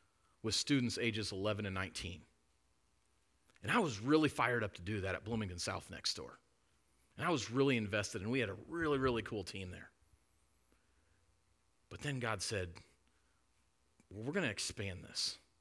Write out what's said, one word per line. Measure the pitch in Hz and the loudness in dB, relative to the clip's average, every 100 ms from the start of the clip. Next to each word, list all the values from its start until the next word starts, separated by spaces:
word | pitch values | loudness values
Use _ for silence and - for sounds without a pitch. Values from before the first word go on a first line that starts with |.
| _ _ _ _ | _ _ _ _
with | 110 | 0
students | - - 139 120 - | 0 4 4 4 2
ages | 117 107 101 | 0 0 -2
eleven | 98 104 104 104 | 0 0 0 0
and | |
nineteen. | 95 95 - - 110 - _ _ _ _ _ _ _ _ _ _ _ _ _ | -2 -2 -4 -6 -8 -14 _ _ _ _ _ _ _ _ _ _ _ _ _
And | - | 2
I | 208 | 4
was | 170 104 | 4 0
really | 123 156 151 | 4 6 6
fired | - 117 120 | 4 2 2
up | 104 - | 0 -4
to | |
do | 90 107 | -4 -2
that | 95 92 | 0 -2
at | 104 | -2
Bloomington | 113 101 90 | -2 -2 -4
South | - 95 - | -4 -4 -6
next | 85 - | -6 -4
door. | - 65 - _ _ _ _ _ _ _ - | -4 -8 -14 _ _ _ _ _ _ _ -4
And | 160 | 0
I | |
was | 151 101 | 0 0
really | 123 139 123 | 4 4 4
invested, | 104 104 101 104 | 2 0 0 -2
and | 101 | 0
we | 131 | 0
had | 107 | 0
a | 98 - | -4 -8
really, | 165 156 143 | -2 2 4
really | 131 117 | 4 2
cool | 104 110 | 0 -4
team | 90 95 92 | -4 -6 -8
there. | 87 - _ _ _ _ _ _ _ _ _ _ _ _ _ _ _ _ _ _ _ _ | -10 -16 _ _ _ _ _ _ _ _ _ _ _ _ _ _ _ _ _ _ _ _
But | - | -8
then | 147 135 | -4 -2
God | 117 107 | 0 0
said, | - 107 90 85 - _ _ _ _ _ _ _ _ _ _ _ _ | 0 0 -2 -6 -20 _ _ _ _ _ _ _ _ _ _ _ _
"Well, | 98 | -6
we're | 120 | -2
gonna | 190 139 | 0 0
expand | 95 - - 98 92 | 0 -4 -4 -4 -6
this." | - - - - - _ | -8 -4 -4 -6 -14 _